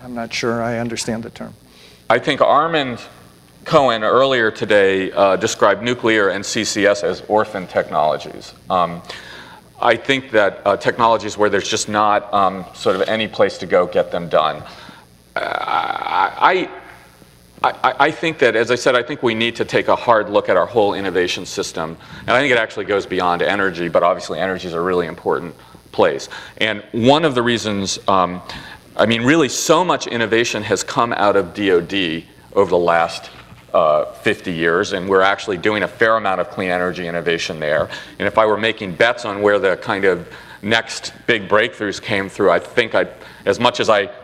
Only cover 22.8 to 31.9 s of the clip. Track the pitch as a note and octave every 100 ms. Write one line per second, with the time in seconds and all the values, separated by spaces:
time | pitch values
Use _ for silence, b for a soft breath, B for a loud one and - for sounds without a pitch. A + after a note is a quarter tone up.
22.8 | F#2+ G2+ F#2 F#2 F2+ E2+ E2+ G2+ G2 E2+
23.8 | E2+ E2+ E2+ F2 - D#2+ F#2+ F#2 F2+ E2
24.8 | F2+ F2+ E2 F2 - D2+ E2+ - B B
25.8 | - - F#2+ C#2 - B B B G#2+ G#2
26.8 | - A#2 A2+ C#3+ E3 B2 A#2+ A#2 G#2+ G2+
27.8 | F#2+ - - F#2+ F2+ F2+ - B B B
28.8 | - - G#2+ A2+ A#2+ E3 C3+ - - D#3+
29.8 | F3+ C#3+ - A#2+ A2+ A2+ A#2 A2+ G#2 F#2+
30.8 | - - A#2+ - G2+ G2 F2 F2+ G2+ F2
31.8 | E2+